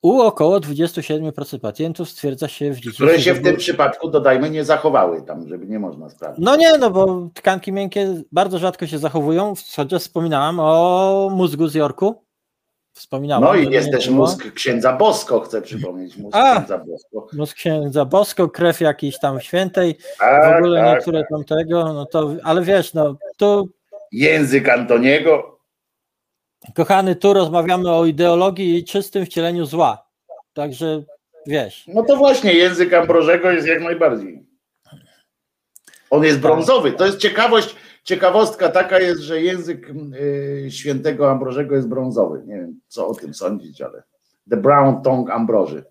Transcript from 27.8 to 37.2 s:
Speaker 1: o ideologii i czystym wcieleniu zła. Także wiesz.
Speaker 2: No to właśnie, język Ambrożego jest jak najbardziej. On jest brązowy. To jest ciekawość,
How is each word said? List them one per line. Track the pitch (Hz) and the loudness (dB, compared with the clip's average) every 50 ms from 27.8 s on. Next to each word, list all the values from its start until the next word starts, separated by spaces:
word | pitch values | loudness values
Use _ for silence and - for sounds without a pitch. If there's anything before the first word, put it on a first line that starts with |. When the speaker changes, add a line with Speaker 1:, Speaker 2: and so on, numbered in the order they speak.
| 180 175 | 0 0
Speaker 1:
o | 170 165 165 | 2 2 2
ideologii | 165 156 143 175 175 170 170 185 196 190 185 196 175 170 175 | 2 2 2 2 2 4 4 2 0 0 -2 -2 -2 -2 -2
i | 170 | -4
czystym | - - 196 196 - - 202 180 | -4 -6 -6 -6 -4 -6 -6 -6
wcieleniu | 165 - 170 165 170 175 175 165 | -4 -4 -4 -4 -2 -2 -4 -6
zła. | 139 143 165 165 127 107 - _ _ _ _ _ _ - - _ _ | -4 0 0 2 0 0 -4 _ _ _ _ _ _ -20 -20 _ _
Także | _ 151 147 147 131 123 160 160 156 156 147 _ - _ _ _ _ _ - | _ -8 -8 -8 -8 -6 -6 -6 -6 -6 -8 _ -20 _ _ _ _ _ -10
wiesz. | 143 147 151 120 98 - - _ - | -4 -4 -4 -4 -4 -10 -18 _ -4
Speaker 2:
No | 175 220 | -2 -2
to | 226 233 285 | 2 2 4
właśnie, | 262 277 277 254 - - 202 175 | 4 6 4 4 4 2 2 4
język | 170 175 180 175 170 180 175 180 | 4 4 4 2 0 0 4 4
Ambrożego | 170 170 165 165 165 160 151 175 175 170 185 | 2 4 4 2 2 4 4 2 2 2 0
jest | 180 165 147 | 0 0 0
jak | 160 165 165 | -2 -2 -2
najbardziej. | 170 170 170 160 170 147 123 107 98 92 82 71 _ _ _ _ _ _ _ _ _ _ 147 139 _ _ _ _ _ _ _ _ _ _ _ _ _ _ _ - _ - _ _ _ _ | -2 -6 -2 0 0 0 0 -2 -8 -12 -16 -20 _ _ _ _ _ _ _ _ _ _ -20 -20 _ _ _ _ _ _ _ _ _ _ _ _ _ _ _ -20 _ -20 _ _ _ _
On | - 151 156 | 2 2 4
jest | 156 147 135 | 4 2 2
brązowy. | 131 160 156 160 160 - - 180 160 135 | 4 2 2 2 4 2 2 4 2 0
To | - - 180 | 0 2 0
jest | 196 196 | 0 0
ciekawość, | - | 0